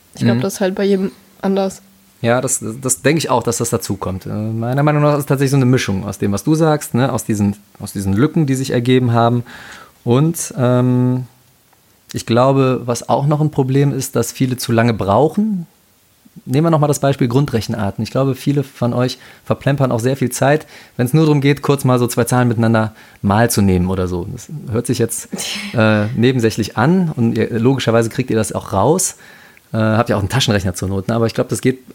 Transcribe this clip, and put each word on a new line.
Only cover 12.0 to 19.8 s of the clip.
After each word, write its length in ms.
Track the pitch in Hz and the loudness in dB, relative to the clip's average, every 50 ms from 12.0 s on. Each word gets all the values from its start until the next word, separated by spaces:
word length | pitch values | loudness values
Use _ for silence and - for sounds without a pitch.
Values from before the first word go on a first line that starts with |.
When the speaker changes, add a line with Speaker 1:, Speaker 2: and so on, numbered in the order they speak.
| _ - | _ -12
Speaker 2:
ich 140 | - 120 - | -12 -12 -4
glaube, 560 | - 110 117 127 135 139 135 135 131 127 - 120 | 0 2 4 4 4 4 4 2 2 0 -2 -2
was 240 | 123 120 - - - | -4 -6 -6 -2 -2
auch 180 | 113 131 139 | -2 0 2
noch 140 | 147 156 143 | 0 2 2
ein 100 | 156 147 | 0 0
Problem 420 | - - 135 131 131 139 143 143 | 0 -2 -2 2 2 2 2 2
ist, 220 | 131 135 123 - - | 0 -2 -6 -4 -2
dass 160 | 123 113 - | -2 -2 -2
viele 260 | - - 131 127 123 | -2 -2 -2 -2 -2
zu 140 | - - - | -4 -4 0
lange 240 | 117 113 113 120 113 | 0 2 2 2 0
brauchen. 720 | 98 104 95 98 117 143 156 - 208 208 220 208 180 165 - _ _ _ _ _ _ _ _ _ _ _ - _ - _ | 0 0 2 4 4 4 2 2 0 -2 0 -2 -4 -6 -10 _ _ _ _ _ _ _ _ _ _ _ -20 _ -20 _
Nehmen 200 | - 127 143 165 | -2 0 2 2
wir 40 | 170 | 2
noch 80 | 165 151 | 2 2
mal 80 | 151 147 | 2 2
das 100 | 143 - | 0 0
Beispiel 280 | - 139 135 - 139 120 | 0 0 0 0 0 0
Grundrechenarten. 720 | 120 139 143 - - 113 104 - 113 104 107 98 - - | 2 0 0 2 -2 -4 -2 -2 -4 -4 -4 -4 -4 -6
Ich 80 | 110 - | -8 -4
glaube, 240 | - 131 135 135 127 | -2 -2 0 0 -2
viele 280 | - - 143 139 143 135 | -2 -2 -2 -2 -2 -2
von 280 | - - - 120 120 | -4 -6 -4 -4 -2
euch 260 | - 123 123 127 - - - - - - _ | 0 0 -2 -2 -4 -8 -14 -20 -20 -20 _
verplempern 480 | - 113 - - 139 139 139 | -6 -6 -2 0 -2 0 0